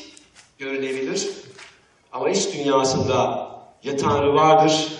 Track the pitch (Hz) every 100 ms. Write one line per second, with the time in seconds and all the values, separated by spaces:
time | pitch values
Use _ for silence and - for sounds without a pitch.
0 | - - _ _ _ _ 135 135 131 131
1 | 135 196 202 - - - - _ _ _
2 | _ 127 131 196 - 151 143 135 135 -
3 | - 127 - - - - - _ 143 139
4 | 151 143 143 143 156 156 156 151 -